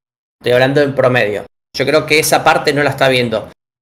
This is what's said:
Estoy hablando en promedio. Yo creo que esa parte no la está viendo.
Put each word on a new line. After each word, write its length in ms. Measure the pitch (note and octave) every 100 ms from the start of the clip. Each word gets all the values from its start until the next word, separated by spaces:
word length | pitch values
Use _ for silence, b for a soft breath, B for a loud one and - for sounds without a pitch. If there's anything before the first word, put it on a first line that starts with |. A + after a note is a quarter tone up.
| _ _ _ _
Estoy 120 | B2
hablando 280 | B2 C3 C#3+
en 140 | C#3+ C3+
promedio. 500 | B2+ B2 G#2 G2+ - _ _ -
Yo 80 | C3+
creo 220 | D3+ D3+
que 100 | D#3
esa 260 | D3+ D#3
parte 300 | D#3 E3+ D#3
no 80 | C#3+
la 80 | C#3+
está 200 | B2 C3+
viendo. 420 | B2+ A#2+ G#2+ G#2+ - _ _